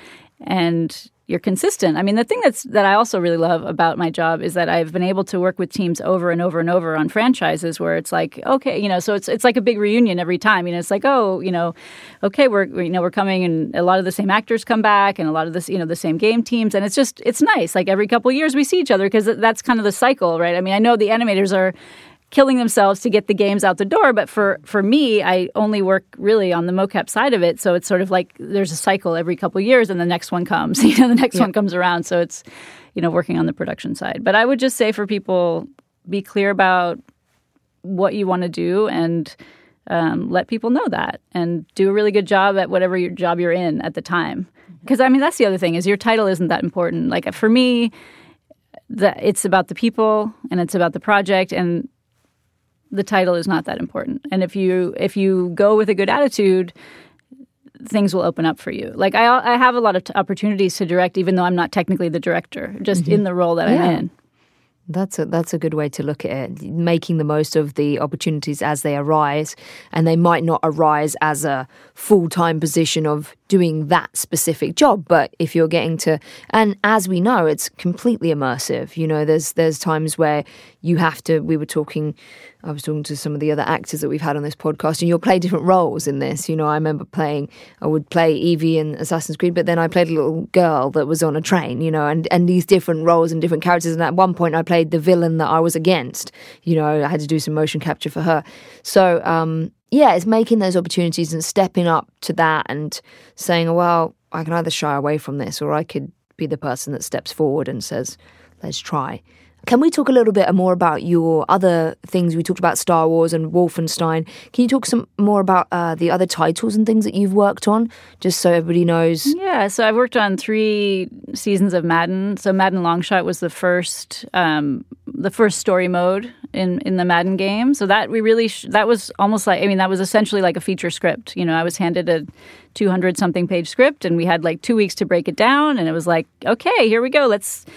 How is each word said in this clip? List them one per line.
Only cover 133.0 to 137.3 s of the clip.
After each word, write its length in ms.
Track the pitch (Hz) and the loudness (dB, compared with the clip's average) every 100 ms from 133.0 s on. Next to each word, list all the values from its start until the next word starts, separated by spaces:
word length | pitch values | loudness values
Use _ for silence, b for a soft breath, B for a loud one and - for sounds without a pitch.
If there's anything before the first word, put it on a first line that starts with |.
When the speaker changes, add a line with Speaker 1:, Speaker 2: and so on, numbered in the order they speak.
| 185 180 | 0 0
Speaker 1:
something 320 | 180 180 180 | 0 0 -2
page 220 | 180 160 | -2 -4
script, 340 | - 269 294 | 2 2 2
and 140 | 185 170 | -2 0
we 80 | 170 | 0
had, 180 | 170 | 0
like, 160 | 165 165 | 0 -4
two 160 | - 226 | -2 0
weeks 180 | 202 | 0
to 120 | - 202 | -2 0
break 220 | 175 156 | 0 -2
it 60 | 151 | 0
down, 420 | 220 285 302 262 | 2 4 2 0
and 100 | 160 | -2
it 40 | |
was 140 | 165 175 | -2 0
like, 200 | 165 - _ | -2 -2 _
"Okay, 440 | - 233 339 453 226 | -4 -2 0 2 2
here 100 | 226 | 2
we 80 | 254 | 2
go. 180 | 294 | 2
Let's 380 | 269 | 2